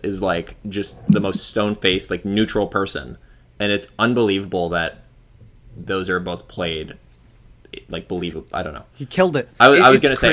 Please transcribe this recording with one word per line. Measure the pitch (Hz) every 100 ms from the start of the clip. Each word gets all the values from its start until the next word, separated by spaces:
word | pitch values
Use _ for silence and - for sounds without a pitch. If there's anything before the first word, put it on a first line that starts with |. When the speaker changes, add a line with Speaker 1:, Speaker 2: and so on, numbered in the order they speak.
Speaker 1:
is, | 98 95
like, | 95 85 82 - 107
just | 98 98 - -
the | 101
most | 98 92 -
stone-faced, | 110 104 104 98 92 -
like, | 90 98
neutral | 104 110 107 98
person. | 98 95 - 64 - _ - _ -
And | 104
it's | 101 - -
unbelievable | 113 120 110 98 98 92 85
that | 87 82 - - _ _ - - - -
those | - - 95 95
are | 90
both | 90 87 -
played, | - 87 80 78 - _ _ _ _ - _ _ - -
like, | 85 -
believable. | 90 87 80 -
I | -
don't | 85
know. | 73 -
Speaker 2:
He | - 139
killed | - 185
it. | 143 - -
Speaker 1:
I | 123
was, | 143
Speaker 2:
It, |
Speaker 1:
I | 185
was | 131
Speaker 2:
it's | 143
Speaker 1:
gonna | 131
say | 117